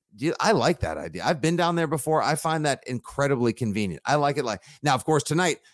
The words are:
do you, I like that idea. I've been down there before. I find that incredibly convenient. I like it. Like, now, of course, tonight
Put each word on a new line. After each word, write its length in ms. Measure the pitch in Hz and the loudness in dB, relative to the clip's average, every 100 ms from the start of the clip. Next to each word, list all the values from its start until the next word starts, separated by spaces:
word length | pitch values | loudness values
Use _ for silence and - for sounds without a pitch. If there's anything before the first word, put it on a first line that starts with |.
| _ 104 | _ -6
do 100 | 147 | -4
you, 100 | - | 0
I 120 | 196 | 2
like 260 | 185 127 170 | 4 2 0
that 180 | 82 78 | -4 -6
idea. 260 | 82 82 | -8 -4
I've 180 | 107 165 | -2 0
been 140 | 160 170 | 0 2
down 200 | 170 170 | 2 0
there 100 | 160 | 0
before. 380 | 151 156 156 | -2 0 0
I 100 | 113 151 | 2 0
find 300 | 160 160 151 | -2 0 0
that 160 | 131 - | -2 -4
incredibly 640 | 123 - - 139 135 120 | -8 -6 -2 0 2 0
convenient. 480 | 110 113 101 101 76 - | 0 -2 -2 -2 -4 0
I 100 | 147 | 2
like 220 | 143 143 | 2 0
it. 80 | 123 | -4
Like, 160 | 101 - - | -6 -10 -4
now, 140 | 147 131 | 0 0
of 100 | - | 2
course, 160 | 156 | 0
tonight 380 | - 156 180 139 _ | 2 0 0 -2 _